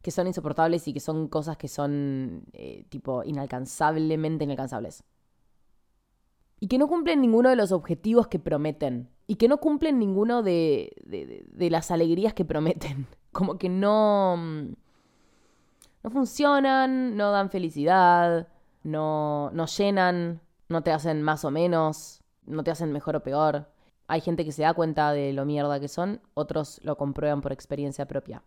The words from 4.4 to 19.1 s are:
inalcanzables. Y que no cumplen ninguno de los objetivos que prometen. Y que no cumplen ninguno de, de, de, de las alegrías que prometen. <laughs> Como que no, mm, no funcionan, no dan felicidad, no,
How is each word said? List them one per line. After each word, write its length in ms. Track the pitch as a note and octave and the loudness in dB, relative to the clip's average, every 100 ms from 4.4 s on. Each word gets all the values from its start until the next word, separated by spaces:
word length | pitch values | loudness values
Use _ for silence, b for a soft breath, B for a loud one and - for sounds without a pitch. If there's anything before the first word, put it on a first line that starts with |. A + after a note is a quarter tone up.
inalcanzables. 600 | D3 C3+ C3+ A#2+ D#2+ - _ _ _ _ _ _ _ _ _ _ _ _ _ _ _ _ | -4 -4 -6 -8 -10 -14 _ _ _ _ _ _ _ _ _ _ _ _ _ _ _ _
Y 80 | F#3+ | 0
que 100 | B3+ | 2
no 100 | C#4+ | 2
cumplen 340 | E4+ D#4+ D4+ | 2 2 4
ninguno 280 | B3 A3 B3+ | 4 6 6
de 60 | B3+ | 4
los 160 | G3 | 4
objetivos 560 | F#3 - E3 G#3+ A#3 - | 0 0 -4 4 4 4
que 120 | E3+ | -4
prometen. 680 | D#3 D3+ D#3 D3+ C#3 B2 B2 _ - | -2 0 -2 -2 -4 -4 -10 _ -8
Y 80 | G#3+ | 2
que 120 | A#3 | 4
no 120 | D4 | 4
cumplen 380 | D#4 D4 D#4+ C4+ | 2 2 2 2
ninguno 460 | G3+ F#3+ A3+ A#3+ | 2 2 2 2
de, 500 | G3+ E3+ D#3+ C3+ - - - | 2 2 2 0 -2 -14 -14
de, 200 | F#2+ C2 | -12 -12
de, 200 | G1+ G1+ | -16 -18
de 220 | - F3 | -2 0
las 200 | E3 - | 0 0
alegrías 440 | E3+ E3 E3+ G#3+ | 2 2 2 0
que 100 | - | 0
prometen. 640 | E3 D#3 D#3+ E3+ D3+ C#3 C3+ - | -2 0 0 -2 -4 -8 -10 -14
<laughs> 120 | _ | _
Como 260 | - F#3+ F3+ | -4 -2 -2
que 120 | F#3 | -2
no, 680 | F#3 G3+ G#3+ G#3+ G3+ F#3+ F3 | 0 2 4 4 4 2 0
mm, 360 | E3 D#3 C#3+ - b b b b b b b b b b b b | -4 -8 -8 -12 b b b b b b b b b b b b
no 60 | A3 | -6
funcionan, 1040 | B3+ B3+ - C#4+ C#4+ C4+ C4 C4 C4 B3+ G#3 | -2 -2 2 4 4 4 4 2 0 -2 0
no 160 | G3+ | 2
dan 180 | G3+ G3 | 2 0
felicidad, 1000 | G3 E3+ D3+ D3+ F#3 F3+ F3 F3 E3+ E3+ _ _ _ | -2 -4 0 4 8 8 8 4 2 -2 _ _ _
no, 680 | D#3 D3+ D#3 | -6 -4 -2